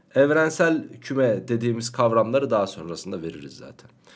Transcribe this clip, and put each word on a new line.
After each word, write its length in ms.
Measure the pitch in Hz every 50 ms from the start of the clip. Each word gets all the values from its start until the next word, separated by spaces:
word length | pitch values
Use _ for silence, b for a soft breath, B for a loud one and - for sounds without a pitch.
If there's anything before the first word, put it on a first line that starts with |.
| _ _ -
evrensel 840 | 131 139 147 151 160 160 160 156 - 170 165 160 151 - - - -
küme 460 | - - 135 135 131 117 104 95 -
dediğimiz 440 | - 120 110 117 120 113 117 113 -
kavramları 580 | - - 120 113 113 113 107 110 127 139 139 127
daha 180 | 117 104 98
sonrasında 540 | 95 - - 78 85 82 78 - 95 101 87
veririz 360 | 80 82 85 76 71 69 -
zaten. 320 | - 71 69 - - - - _ _ b b b